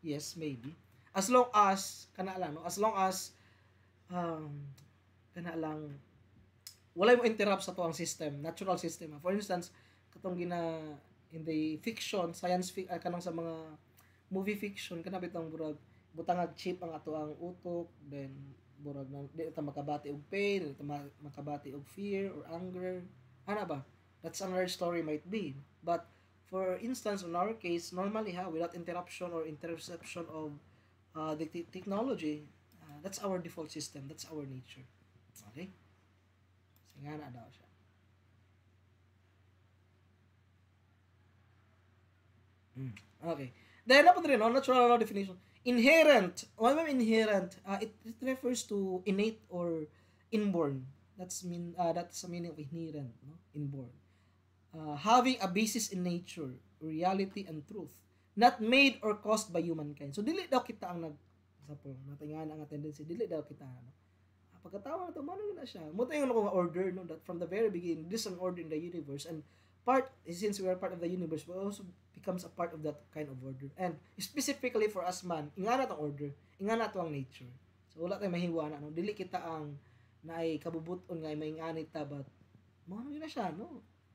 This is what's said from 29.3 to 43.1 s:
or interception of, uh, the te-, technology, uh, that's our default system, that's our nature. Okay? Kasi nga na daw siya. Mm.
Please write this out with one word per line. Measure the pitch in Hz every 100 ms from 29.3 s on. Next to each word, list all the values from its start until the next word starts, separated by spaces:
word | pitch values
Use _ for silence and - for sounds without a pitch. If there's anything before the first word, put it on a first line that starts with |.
or | 165 160
interception | 151 170 165 - 170 - 180 170
of, | 160 156 147 - - _ _ _
uh, | 160 156
the | 156 156
te-, | 170 170
technology, | 185 190 196 254 196 156 151 147 - _ -
uh, | - 147
that's | 175 190
our | 202 185
default | 170 170 156
system, | 156 143 143 139
that's | 151 -
our | 156 139
nature. | 131 131 - 131 _ _ _ _ - 104
Okay? | 120 190 - _ _ _ _ _ _ _ _ _ _ _
Kasi | 135 143
nga | 151
na | 143
daw | 123 113
siya. | - - _ _ _ _ _ _ _ _ _ _ _ _ _ _ _ _ _ _ _ _ _ _ _ _ _ _ _ _ _ _ _ _ _ _ _ _ _ _ - _ _ _ - - _ _ - - _ _ 123
Mm. | 135 101 -